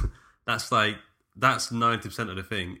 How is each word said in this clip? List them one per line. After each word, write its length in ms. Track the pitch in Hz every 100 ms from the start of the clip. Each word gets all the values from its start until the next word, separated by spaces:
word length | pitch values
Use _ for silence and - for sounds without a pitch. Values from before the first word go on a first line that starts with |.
| - -
<laughs> 240 | _ _ -
That's 260 | 110 -
like, 260 | 117 104 104 - _ _ -
that's 340 | 131 117 -
ninety 380 | 117 117 113 104
percent 200 | 107 107
of 60 | 92
the 80 |
thing, 360 | 92 104 90 -